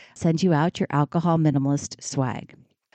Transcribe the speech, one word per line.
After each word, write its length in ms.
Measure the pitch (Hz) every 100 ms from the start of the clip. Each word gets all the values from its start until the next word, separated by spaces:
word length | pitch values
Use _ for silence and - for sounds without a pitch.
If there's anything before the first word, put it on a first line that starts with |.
| -
send 280 | - 170 160
you 120 | 185
out 260 | 151 165 -
your 80 | -
alcohol 460 | 143 143 170 170 165
minimalist 640 | 156 139 135 143 - -
swag. 540 | - - 131 - - - _ _ _